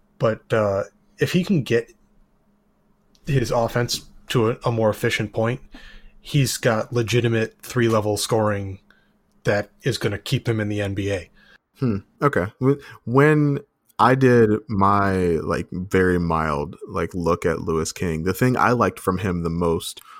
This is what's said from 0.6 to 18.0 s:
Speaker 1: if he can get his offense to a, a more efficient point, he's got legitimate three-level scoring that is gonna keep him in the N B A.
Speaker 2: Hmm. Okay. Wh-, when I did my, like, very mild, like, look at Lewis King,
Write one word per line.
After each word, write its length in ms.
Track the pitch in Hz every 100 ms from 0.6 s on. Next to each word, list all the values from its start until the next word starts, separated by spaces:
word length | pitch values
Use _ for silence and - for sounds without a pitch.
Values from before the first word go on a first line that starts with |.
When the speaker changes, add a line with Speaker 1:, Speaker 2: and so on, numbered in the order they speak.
| 104 98 - _ _ _
Speaker 1:
if 140 | 143
he 140 | 180 175
can 180 | 180
get 300 | 113 117 - - _ _ _ _ _ _ _ _ _ _ _ _ -
his 260 | 139 110
offense 500 | 123 113 123 120 - - - -
to 220 | 127 110
a, 80 | 123 -
a 60 |
more 160 | 117 110
efficient 420 | 104 120 - 107
point, 300 | - 113 127 - - - - - -
he's 380 | - 147 123 -
got 340 | 131 110 -
legitimate 640 | 120 107 123 117 113 110 -
three-level 560 | - 123 117 110 104 104
scoring 640 | - 117 107 101 98 98 _ _ _ _ _ _ -
that 240 | 101 - _
is 140 | 135 110
gonna 220 | 113 101
keep 260 | - 127 -
him 140 | 110
in 80 | 104
the 140 | 104
N 120 | 101
B 160 | 98 98
A. 160 | 98 - _ _ _ _ _
Speaker 2:
Hmm. 200 | 131 101 - _
Okay. 260 | 143 98 90 -
Wh-, 220 | 131 139 - - -
when 540 | 127 151 151 147 139 - _ _ -
I 180 | 117 131
did 340 | 131 120 110 107 -
my, 480 | 104 98 101 98 95 90 80
like, 280 | 92 78 -
very 480 | 87 92 92 92 90
mild, 560 | 87 80 78 73 73 - -
like, 280 | 95 85
look 320 | 92 82 87 90
at 160 | 80
Lewis 320 | 82 80 78
King, 300 | -